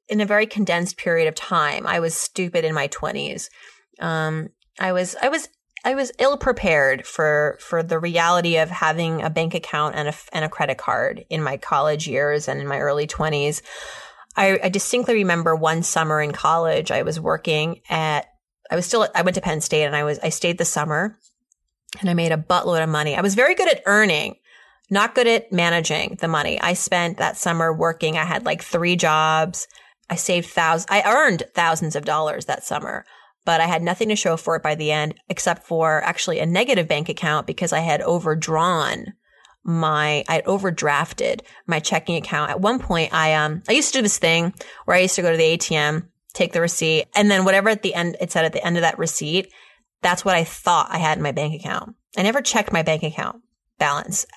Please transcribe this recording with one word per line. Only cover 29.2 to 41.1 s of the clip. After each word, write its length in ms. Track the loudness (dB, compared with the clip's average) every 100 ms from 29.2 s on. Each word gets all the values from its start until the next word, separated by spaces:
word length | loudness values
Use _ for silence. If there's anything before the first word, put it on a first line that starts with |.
| 4 2 0 -4 -12 _ _ _ _
I 60 | -6
saved 340 | 0 -2 0
thous-, 360 | 0 2 0 2
I 120 | 2
earned 420 | 4 4 4 2 -2
thousands 420 | 0 2 0 -2 -4
of 80 |
dollars 400 | -2 0 0 -2
that 200 | -4 -6
summer, 400 | -4 -6 -6 -10 -12 -20 _ _
but 160 | 0 2
I 60 | 2
had 160 | 2
nothing 280 | 0 0 0
to 60 | 0
show 200 | 0 -2
for 180 | -2
it 80 | -2
by 140 | 0 -2
the 160 | 0
end, 220 | 0 -2 -6 _
except 380 | -4 -2 -2 -2
for 360 | 0 2 2
actually 360 | 0 -2 -2 -2
a 80 | 0
negative 400 | 0 2 0 2
bank 220 | -2 -2
account 380 | -4 -2 -2 -2
because 240 | -4 -2
I 80 | -2
had 220 | 0 0
overdrawn 1120 | 0 0 0 -2 0 2 2 2 0 -4 -8 -16 _ _ _ _
my, 600 | -2 0 2 2 2 0 0
I 60 |
had 100 | 0
overdrafted 960 | 0 0 0 -2 0 0 -2